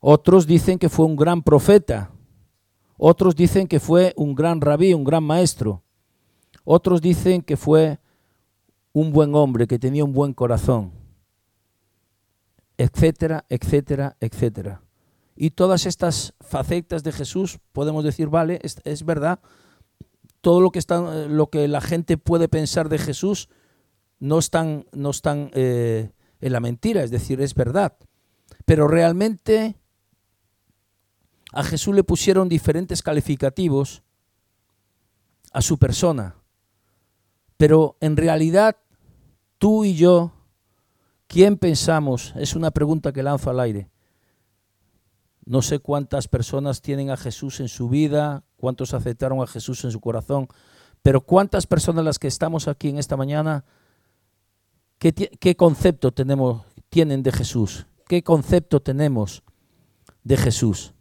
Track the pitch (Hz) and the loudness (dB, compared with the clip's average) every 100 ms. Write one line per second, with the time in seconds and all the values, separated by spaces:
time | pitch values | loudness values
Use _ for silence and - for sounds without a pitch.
0 | 135 151 - 185 156 170 - 185 165 - | 6 4 8 6 6 4 4 0 0 2
1 | 160 151 151 175 156 147 - 202 - 113 | 2 2 0 2 4 4 6 4 4 -8
2 | 98 - _ _ _ _ _ _ _ _ | -8 -16 _ _ _ _ _ _ _ _
3 | 151 170 190 151 175 196 185 156 - 165 | 4 6 4 4 2 2 0 -2 2 4
4 | 185 - 147 135 160 165 143 147 190 170 | 4 0 -4 0 -2 0 0 2 4 2
5 | 135 160 156 160 180 - 110 95 _ _ | 2 0 2 2 0 0 -6 -6 _ _
6 | _ _ _ _ _ _ - 165 185 175 | _ _ _ _ _ _ 2 2 4 2
7 | 165 175 180 180 - 143 - 156 160 143 | 2 2 2 0 -2 -4 2 4 4 -2
8 | _ _ _ _ _ _ _ _ _ 147 | _ _ _ _ _ _ _ _ _ -2
9 | 160 151 151 147 143 120 117 120 127 143 | 2 4 4 4 4 2 2 0 -2 -2
10 | 143 135 143 131 123 117 - 123 95 82 | -2 0 -2 -2 -2 0 0 -2 -2 -14
11 | - _ _ _ _ _ _ _ _ _ | -20 _ _ _ _ _ _ _ _ _
12 | _ _ _ _ _ _ _ _ 123 - | _ _ _ _ _ _ _ _ -4 2
13 | 165 156 160 160 - 127 - 143 139 139 | 0 2 -4 -6 -6 -6 0 -2 -2 -6
14 | 139 - 110 - 120 107 98 92 _ _ | -6 -6 -10 -4 -4 -4 -12 -14 _ _
15 | _ _ _ - 156 - 185 180 190 - | _ _ _ -4 -4 0 0 2 -2 -4
16 | 175 - - _ - 135 131 170 165 165 | -4 -4 -8 _ -10 -8 -4 -6 -4 -8
17 | 151 - 139 175 190 - _ - 147 156 | -8 -8 -8 -6 -6 -8 _ -6 -4 -2
18 | 151 139 156 160 165 175 - - - 151 | -4 -4 -2 0 -2 -4 -10 -12 -10 -10
19 | 156 156 147 180 _ _ _ _ _ _ | -6 -4 -2 -4 _ _ _ _ _ _
20 | - _ _ _ 175 175 185 175 - 175 | -20 _ _ _ 2 4 4 0 -4 -4
21 | 175 156 151 151 151 156 147 147 - 165 | -4 -8 -4 0 0 0 -2 -2 -4 -6
22 | 165 160 - 170 165 156 147 - 156 151 | -2 -2 0 0 2 0 -2 -2 -2 -4
23 | 151 135 190 202 - _ _ _ _ _ | -4 -4 -2 -2 -6 _ _ _ _ _
24 | _ _ 135 156 160 170 160 151 - 143 | _ _ -2 0 0 -2 -2 -6 -10 -8
25 | 139 139 - 147 143 139 127 120 117 113 | -6 -4 -4 -4 -6 -2 0 0 -2 -2
26 | 110 _ _ _ 135 123 120 120 220 208 | -6 _ _ _ -4 -4 -4 -4 -2 -2
27 | 127 120 - 131 139 - 120 156 190 _ | -2 -4 -4 -4 -4 -2 -2 0 -2 _
28 | _ _ _ _ _ - - 160 147 160 | _ _ _ _ _ -12 2 4 6 4
29 | 170 170 214 208 - 220 220 208 _ _ | 4 2 -2 -4 0 0 0 -8 _ _
30 | _ _ _ _ _ _ _ _ _ _ | _ _ _ _ _ _ _ _ _ _
31 | _ _ _ _ _ - 147 156 - 196 | _ _ _ _ _ -8 -6 -6 -2 0
32 | 185 175 - 190 185 165 - 156 185 180 | 0 0 2 2 2 0 0 -2 -4 -6
33 | - 151 - 139 139 135 180 139 139 - | -2 -4 -2 -2 -4 -2 -2 0 -2 -8
34 | _ _ _ _ _ _ _ _ _ _ | _ _ _ _ _ _ _ _ _ _
35 | _ _ _ _ _ 135 - 151 135 113 | _ _ _ _ _ -4 -2 2 2 2
36 | 175 147 95 - _ _ _ _ _ _ | 0 -2 -6 -12 _ _ _ _ _ _
37 | _ _ _ _ _ _ 151 156 156 - | _ _ _ _ _ _ 4 6 4 -2
38 | 156 151 165 160 160 175 220 214 _ _ | -2 0 0 0 2 4 2 0 _ _
39 | _ _ _ _ _ _ 202 214 214 170 | _ _ _ _ _ _ 0 2 0 4
40 | 175 175 170 _ _ _ _ _ _ _ | 6 6 2 _ _ _ _ _ _ _
41 | _ _ _ 165 196 202 180 147 160 160 | _ _ _ 4 4 6 0 0 0 0
42 | 147 123 - - 143 165 160 - 147 160 | 0 -4 -6 -8 -6 -4 -4 -2 -2 -2
43 | 147 139 135 143 - 127 120 104 98 _ | -4 -6 -4 -4 -4 -2 -2 -4 -10 _
44 | _ _ _ _ _ _ _ _ _ _ | _ _ _ _ _ _ _ _ _ _
45 | _ _ _ _ - 127 127 147 - 143 | _ _ _ _ -4 -2 -2 -4 -4 -6
46 | 139 139 - 127 117 139 143 131 - 139 | -4 -6 -4 -4 -4 -4 -6 -8 -6 -6
47 | 139 127 127 - 143 - 127 - 120 135 | -6 -6 -8 -10 -12 -10 -10 -8 -2 0
48 | 151 147 147 143 _ _ 127 127 127 131 | 2 0 -2 -6 _ _ -8 -6 -6 -6
49 | 113 117 131 131 127 120 - 127 127 110 | -6 -4 -4 -4 -6 -8 -10 -8 -8 -8
50 | 117 113 - 139 131 _ _ _ _ _ | -6 -8 -4 -6 -6 _ _ _ _ _
51 | - 135 - 180 196 202 - 165 - 165 | -2 -2 0 0 0 -4 -2 -2 -2 -2
52 | 160 143 143 - 160 165 143 143 156 143 | -4 -4 -8 -6 -4 -4 -6 -6 -6 -6
53 | 139 139 135 147 156 151 - _ _ _ | -8 -6 -4 -4 -4 -6 -10 _ _ _
54 | _ _ _ _ _ _ _ _ _ _ | _ _ _ _ _ _ _ _ _ _
55 | 165 160 - - 180 175 170 139 185 156 | -2 -2 -8 -2 -2 4 2 4 0 0
56 | 131 - 131 139 131 117 - - - 160 | -2 -2 -2 0 -2 -4 -10 -20 -4 0
57 | 156 139 131 - 120 120 107 - - _ | 2 0 -2 -2 -4 -2 -4 -6 -20 _
58 | _ 175 - 160 127 180 - 143 - 135 | _ -4 2 0 2 0 2 -2 0 -2
59 | 151 127 101 - _ _ _ _ _ _ | 0 -2 -4 -8 _ _ _ _ _ _
60 | _ _ - 131 127 113 117 95 - _ | _ _ -2 0 2 0 0 -2 -8 _